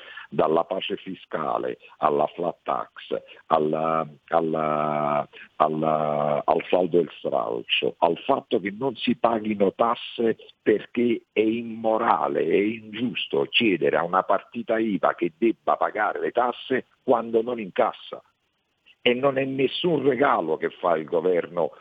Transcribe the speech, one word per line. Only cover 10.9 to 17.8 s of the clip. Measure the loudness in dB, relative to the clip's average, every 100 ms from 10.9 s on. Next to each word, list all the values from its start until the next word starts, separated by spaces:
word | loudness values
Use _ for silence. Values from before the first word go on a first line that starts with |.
| 0 0 0 -2
è | 0
immorale, | 2 0 -4 -4 0 2 2 2 2 0
è | 2 2
ingiusto | 2 -4 -10 -6 -4 -4 -4 -2 -2
chiedere | 0 2 2 2 0
a |
una | 0 0
partita | 0 -2 -2 -10 -4 -2
iva | 0 0 0
che | 0 -4 0
debba | 0 0 -2 0
pagare | 0 0 -2 -2
le | -2
tasse | 0 -2 -4 -4 -4 -4 _
quando | 0 0 2 0
non | 0 -4
incassa. | -4 0